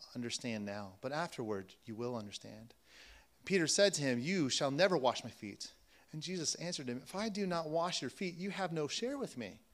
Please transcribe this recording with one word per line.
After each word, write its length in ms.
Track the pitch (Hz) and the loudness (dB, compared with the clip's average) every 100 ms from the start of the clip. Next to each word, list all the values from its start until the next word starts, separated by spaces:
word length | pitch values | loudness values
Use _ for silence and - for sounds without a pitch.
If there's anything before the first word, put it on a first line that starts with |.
| - | -12
understand 520 | 127 120 - 120 110 101 | -6 -4 -4 -4 -4 -4
now, 300 | 104 98 98 | -6 -8 -8
but 120 | 135 | -4
afterward 600 | 147 170 - 110 98 92 - - | -2 -4 -4 -2 -2 -4 -14 -12
you 80 | |
will 200 | 107 120 | -6 -4
understand." 600 | 120 104 - 107 110 117 - - - - - - _ - | -4 -6 -10 -12 -16 -18 -20 -20 -20 -20 -20 -20 _ 2
Peter 200 | 190 151 | 4 6
said 280 | - 202 | 6 6
to 80 | 160 | 6
him, 160 | 139 120 | 2 2
"You 320 | 147 190 135 | 2 2 4
shall 200 | - 143 | 4 2
never 280 | 139 196 170 | 6 6 6
wash 260 | 123 - | 4 2
my 60 | 113 | -4
feet." 420 | - 104 - - - - - - | -10 -10 -10 -14 -16 -20 -20 -12
And 80 | 156 | -8
Jesus 340 | 151 185 139 - | -6 -2 -2 -2
answered 320 | 170 160 127 | -4 -4 -4
him, 120 | 123 | -6
"If 120 | - 190 | -6 -4
I 140 | 226 | -2
do 160 | 202 190 | 0 0
not 240 | 170 160 | 0 2
wash 320 | 165 175 - | 2 2 0
your 80 | 127 | -4
feet, 260 | - 185 165 | -2 -4 -2
you 140 | 190 | -4
have 200 | 185 180 | -2 0
no 160 | 165 147 | 0 0
share 300 | - 240 285 | 0 -2 -2
with 220 | 220 123 | -4 -4
me." 220 | 101 - - | -8 -8 -18